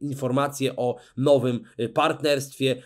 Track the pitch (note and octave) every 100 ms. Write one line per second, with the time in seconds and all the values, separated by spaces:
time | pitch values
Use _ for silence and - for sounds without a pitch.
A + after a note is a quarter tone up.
0 | C#3+ C3+ C3 C3 C#3 - C3 - B2 A#2
1 | - - C#3 C#3 B2+ A#2+ - - A#2 -
2 | D#3 D#3 D3+ C#3 C3+ - C3+ B2+